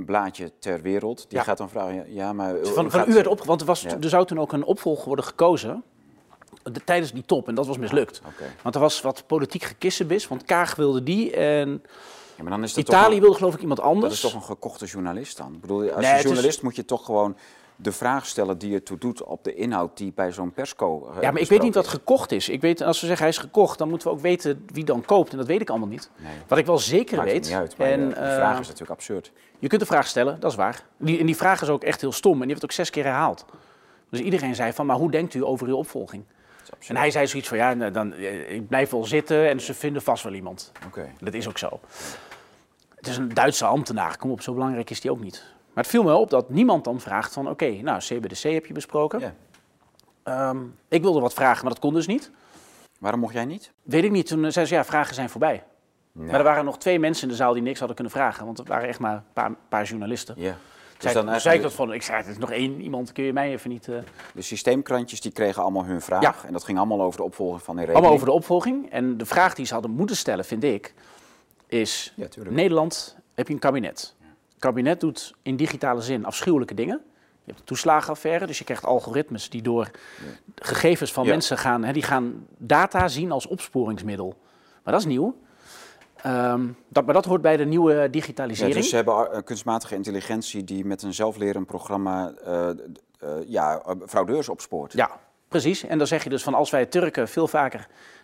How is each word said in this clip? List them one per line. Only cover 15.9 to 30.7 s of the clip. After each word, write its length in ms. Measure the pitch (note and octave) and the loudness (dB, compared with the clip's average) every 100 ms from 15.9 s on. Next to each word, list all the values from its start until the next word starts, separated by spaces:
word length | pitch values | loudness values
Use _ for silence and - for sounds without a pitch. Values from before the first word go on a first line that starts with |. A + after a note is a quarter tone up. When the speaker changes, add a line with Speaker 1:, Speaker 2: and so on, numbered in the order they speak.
Speaker 1:
als 40 | F#2+ | 2
Speaker 2:
Nee, 100 | C3 | 4
het 120 | C#3 | 6
is 60 | |
Speaker 1:
journalist 380 | C#3 B2+ C3+ D3+ | 4 4 2 2
moet 140 | B2+ A#2+ | -4 -6
je 100 | - | -4
toch 200 | A#2+ - | -6 0
gewoon 320 | G#2+ G2+ G2 - - - _ | 0 0 -2 -18 -20 -20 _
de 160 | G2+ | -6
vraag 340 | - B2 C3+ - | -2 -2 -2 -4
stellen 320 | - F#2+ F2+ | -2 -2 -2
die 160 | G2+ | -2
ertoe 240 | G2 - F#2 | -4 -4 -6
doet 260 | B2 A2+ | -6 -6
op 200 | - D#2+ | -10 -8
de 100 | F#2+ - | -8 -4
inhoud 420 | A#2 G2+ F2 - | -2 -2 -4 -6
die 140 | G2 - | -8 -2
bij 160 | F#2 | -4
zo'n 200 | F2+ F2+ | -2 -8
persco, 440 | G#2 C3 - F#2 D#2 | -6 -10 -2 -2 -2
eh, 60 | |
Speaker 2:
Ja, 80 | B1+ | -8
maar 60 | F2 | -2
ik 20 | |
weet 100 | B2+ | 0
Speaker 1:
besproken 320 | D3+ E3+ G3+ A#3 | 0 6 6 6
Speaker 2:
niet 100 | G3+ | 2
wat 100 | F3+ | 0
Speaker 1:
is. 60 | |
Speaker 2:
gekocht 400 | C#3+ - C4 - | -4 2 2 4
is. 180 | G#2 - | -2 -2
Ik 120 | C3 | 0
weet, 200 | E3 E3+ | 2 2
als 180 | D#3+ D#3+ | 0 0
we 60 | E3+ | 0
zeggen 180 | F3 D#3 | 2 2
hij 80 | D#3+ | 0
is 60 | |
gekocht, 360 | D#3 G#3 F#3+ - | 0 4 4 4
dan 120 | D#3 | -4
moeten 180 | E3 E3 | -2 -2
we 60 | |
ook 60 | C#3+ | 0
weten 460 | E3+ F3+ D3 C#3+ - | 0 0 0 -4 -6
wie 100 | D#3 | -4
dan 220 | D#3 B2 - | -2 -2 6
koopt. 260 | G#3 D#3 | 6 6
En 60 | C3+ | -2
dat 100 | B2 | 0
weet 140 | G#3+ | 0
ik 80 | G#3+ | 0
allemaal 180 | A2+ G#2+ | -2 -4
niet. 220 | A2+ - - | -8 -14 -16
Speaker 1:
Nee. 140 | D#2 D2+ - | -14 -14 2
Speaker 2:
Wat 100 | C#3+ | 2
ik 80 | D#3+ | 4
wel 120 | D#3+ | 2
zeker 400 | - E3+ B3 G3 | 4 2 2 0
Speaker 1:
Maakt 140 | D#3 | 2
het 60 | B2+ | 0
Speaker 2:
weet, 80 | D#2 | 0
Speaker 1:
niet 100 | F#2 | -2
uit, 180 | E2 - | -2 0
maar 100 | C3+ | 2
Speaker 2:
en, 120 | C#3 | 2
Speaker 1:
de, 80 | C#3 | 0
de 60 | C3 | -2
vraag 380 | C3+ C3+ - | -2 2 2
Speaker 2:
eh, 60 | C3 | 0
Speaker 1:
is 60 | B2+ | -4
natuurlijk 240 | - E2+ | -14 -12
absurd. 400 | E2+ - G2 - _ _ _ | -12 -8 -8 -8 _ _ _
Speaker 2:
je 80 | C#3 | 0
kunt 140 | G#3 | 0
de 60 | G3+ | 4
vraag 200 | D#3 B2 | 2 4
stellen, 320 | - C3+ D#3+ | 2 0 0
dat 120 | D#3+ | -4
is 60 | G2+ | 0
waar. 260 | G2 | -2